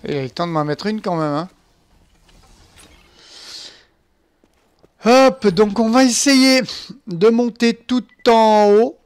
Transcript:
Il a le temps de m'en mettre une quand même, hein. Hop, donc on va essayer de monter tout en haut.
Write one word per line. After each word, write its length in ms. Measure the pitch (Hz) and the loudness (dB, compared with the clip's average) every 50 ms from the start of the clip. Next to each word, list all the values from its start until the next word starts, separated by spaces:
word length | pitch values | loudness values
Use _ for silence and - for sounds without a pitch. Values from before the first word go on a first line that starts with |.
| - | -10
Il 120 | - 147 | -8 -8
a 60 | 143 | -8
le 80 | 135 127 | -8 -10
temps 160 | - - 175 | -8 -8 -8
de 60 | 175 | -6
m'en 120 | 165 156 147 | -4 -6 -4
mettre 220 | 151 151 - - | -4 -6 -8 -6
une 140 | 202 214 214 | -8 -8 -8
quand 160 | - 202 175 | -8 -6 -6
même, 160 | 160 156 151 | -4 -4 -6
hein. 160 | 147 147 170 185 _ _ _ _ _ _ _ _ _ _ _ _ _ _ _ _ _ _ _ _ _ _ _ _ _ - - _ _ _ _ _ _ _ - - - - - - - - - - - _ _ _ _ _ _ _ _ _ _ _ _ _ _ _ _ _ _ _ _ _ _ _ _ _ - | -6 -6 -8 -10 _ _ _ _ _ _ _ _ _ _ _ _ _ _ _ _ _ _ _ _ _ _ _ _ _ -20 -20 _ _ _ _ _ _ _ -20 -20 -20 -20 -20 -20 -20 -20 -20 -20 -20 _ _ _ _ _ _ _ _ _ _ _ _ _ _ _ _ _ _ _ _ _ _ _ _ _ 0
Hop, 420 | 214 247 262 269 262 262 - - | 2 4 4 4 4 2 0 -2
donc 320 | 208 180 170 214 208 202 214 | -2 2 2 0 0 0 -2
on 120 | 226 220 | -2 0
va 140 | 226 254 262 | 2 2 2
essayer 580 | 254 226 - - 285 269 262 262 262 262 262 233 - - - - - 196 - _ | 2 0 -2 0 0 2 2 4 2 2 0 -2 -4 -10 -16 -18 -20 -20 -20 _
de 220 | - 180 165 185 226 | -12 -4 0 2 2
monter 440 | 226 233 247 240 - _ 240 233 | 2 2 -2 -4 -4 _ -2 -2
tout 320 | 226 226 _ - 254 254 - _ _ _ _ - | -2 -4 _ -4 -4 -4 -4 _ _ _ _ 2
en 420 | 233 226 220 220 214 214 208 208 | 2 4 2 2 2 4 4 4
haut. 280 | 208 208 233 262 - _ _ | 4 4 2 0 -4 _ _